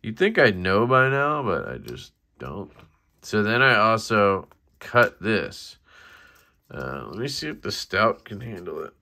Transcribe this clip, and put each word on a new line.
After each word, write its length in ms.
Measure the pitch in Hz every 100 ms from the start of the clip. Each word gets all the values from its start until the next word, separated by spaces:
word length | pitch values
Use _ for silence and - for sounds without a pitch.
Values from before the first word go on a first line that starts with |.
You'd 160 | 113 110
think 220 | 196 220
I'd 180 | 127 92
know 300 | 92 98 120
by 220 | 131 131
now, 340 | 139 143 151
but 240 | 120 80 -
I 80 | 62
just 360 | - 60 - _ _ _
don't. 320 | 65 85 - - - _ _ _
So 220 | - 107
then 180 | 104 120
I 140 | 131 113
also 720 | 110 113 - 110 101 95 - _ _ _
cut 400 | - 123 110 -
this. 560 | 98 104 67 - - - _ - - - - _ _ _ _
Uh, 360 | - 65 69 57
let 100 | 107
me 100 | 120
see 180 | - 156
if 140 | 139
the 100 | -
stout 540 | - - 95 110 - -
can 160 | 104
handle 420 | 123 95 87 78
it. 100 | - _